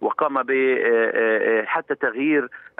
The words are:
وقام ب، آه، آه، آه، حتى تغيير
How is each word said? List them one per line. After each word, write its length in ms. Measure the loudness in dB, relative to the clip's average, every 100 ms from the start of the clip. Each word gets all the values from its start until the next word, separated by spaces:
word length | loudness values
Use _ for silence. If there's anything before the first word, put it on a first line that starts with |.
وقام 420 | -4 0 -2 -2
ب، 80 | 0
آه، 600 | 0 2 2 2 2 2
آه، 460 | 0 0 2 2 0
آه، 40 |
حتى 300 | 0 -6 -4
تغيير 540 | -4 -2 -2 0 0 -2 -10 -18 -6